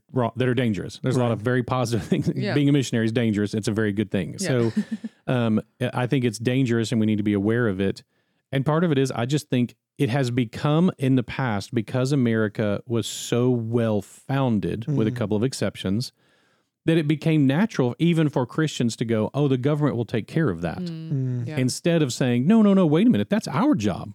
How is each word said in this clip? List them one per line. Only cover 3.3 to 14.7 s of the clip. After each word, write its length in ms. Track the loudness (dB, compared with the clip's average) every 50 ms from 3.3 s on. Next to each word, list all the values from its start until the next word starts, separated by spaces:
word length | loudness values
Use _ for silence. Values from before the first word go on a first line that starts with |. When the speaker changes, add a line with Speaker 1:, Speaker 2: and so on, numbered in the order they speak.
| 2 0 0 0 -2
Speaker 1:
It's 160 | -4 -2 -2
a 20 |
very 220 | -2 0 0 0 0
good 180 | -2 -2 -2
thing. 220 | -2 -2 -2 -4 -6 -6
Speaker 3:
Yeah. 80 | -4 -2
Speaker 1:
So, 260 | 0 2 2 0 0 -2 -4 -4 -8 -10
Speaker 3:
<laughs> 280 | -10 -14 -16 _ _ -4
Speaker 1:
um, 340 | -2 0 0 0 0 0 -2 _ _ _
I 260 | -6 -4 -2 -4 -2
think 200 | 0 0 0 0
it's 120 | 0 -2 -2
dangerous 540 | -2 0 2 2 2 2 2 0 0 0
and 80 | 0 0
we 80 | 2 2
need 100 | 2 2
to 60 | 4
be 100 | 4 4
aware 340 | 4 2 2 2 2 2 2
of 100 | 0 0
it. 240 | 0 0 -2 -4 -10 _ _ _ _ _ _ _ _ _
And 120 | -4 -2 0
part 180 | 0 2 2 2
of 80 | 2
it 60 | 2 2
is, 120 | 2 0
I 140 | 0 -2 -2
just 240 | 0 -2 -2 -2 0
think 260 | 0 0 0 0 -2 _ _ _ _ -2
it 120 | -2 0
has 200 | 0 0 0 0
become 600 | 0 0 -2 -2 -4 -4 -2 0 2 2 2 2 0 0
in 160 | 0 2 2
the 80 | 2 0
past, 500 | -2 -4 -4 -2 -2 -2 -4 -4 -4 -4
because 380 | -4 -4 -2 -2 -2 0 0
America 680 | 0 0 2 2 2 2 0 -2 -2 -2 -2 -2 -2 -4 -4
was 220 | -4 -4 -4 -4 -4
so 420 | -8 -10 -6 -2 0 0 2 2
well 520 | 0 0 -2 -2 -2 0 0 0 0 -2
founded, 840 | -4 -6 -14 -16 _ -4 -2 0 0 0 0 0 -2 -2